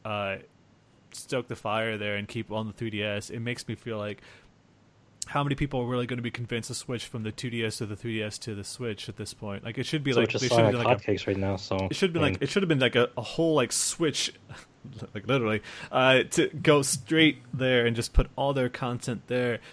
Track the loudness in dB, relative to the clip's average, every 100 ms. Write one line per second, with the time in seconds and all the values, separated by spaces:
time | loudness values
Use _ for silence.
0 | -8 -4 -4 -6 -10 _ _ _ _ _
1 | _ -16 -6 -6 -4 -6 -2 0 0 -2
2 | -4 -4 -4 -8 -6 -6 -6 -6 -6 -4
3 | -4 -4 -6 -8 -6 -6 -8 -10 -8 -8
4 | -6 -10 -14 -20 -20 _ _ _ _ _
5 | _ _ -6 -2 0 0 -2 -2 -2 -2
6 | -2 -4 -6 -6 -6 -6 -6 -8 -6 -8
7 | -8 -8 -6 -6 -6 -2 -2 -4 -6 -6
8 | -6 -4 -6 -8 -10 -10 -10 -8 -8 -8
9 | -10 -10 -12 -10 -10 -8 -8 -6 -4 -2
10 | 2 4 4 2 4 6 6 4 2 2
11 | 2 -2 0 -2 -2 -4 -2 -2 -2 0
12 | 0 2 0 0 -2 0 2 4 4 4
13 | 2 0 -6 0 4 4 2 0 -2 0
14 | -2 0 -4 -6 -18 -20 -20 _ -16 -14
15 | -12 -8 0 2 2 0 -2 -14 -2 4
16 | 8 8 6 2 2 2 6 6 4 -2
17 | 0 4 6 4 -4 -2 2 4 4 2
18 | 2 4 4 2 0 0 0 -2 -4 -4
19 | -4 -6 -4 -2 0 -2 -8